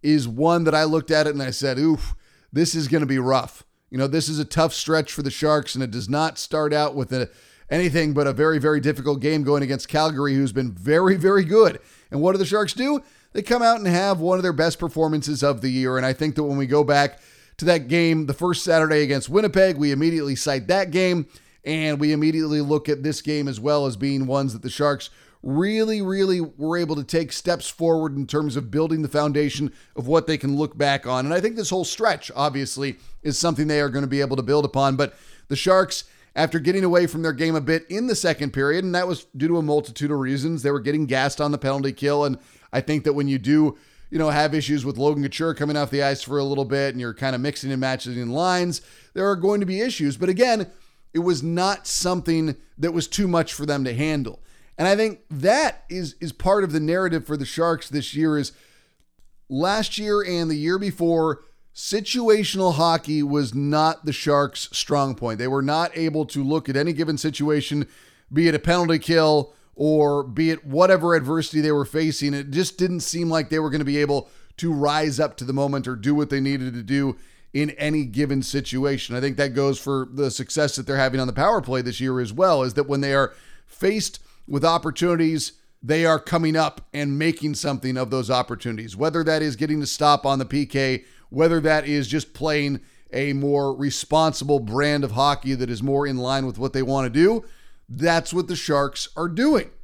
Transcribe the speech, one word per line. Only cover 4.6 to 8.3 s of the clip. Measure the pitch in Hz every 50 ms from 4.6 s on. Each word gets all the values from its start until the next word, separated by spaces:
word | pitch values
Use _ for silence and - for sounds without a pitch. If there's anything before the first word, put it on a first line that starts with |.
| 160 160 160
stretch | - - 147 160 160 147 - -
for | -
the | 143 139
Sharks, | 131 - 156 151 151 151 143 - -
and | 127 135
it | 120
does | 104 120 107 92
not | 135 147 156 160 - -
start | - - - 156 151 151 147
out | 147 151 147 131
with | 143 127 - 131
a, | 127 123 - _ _ _ _ _ _ _ -
anything | 147 165 180 175 135 170 160 151 143
but | 143 147
a | 139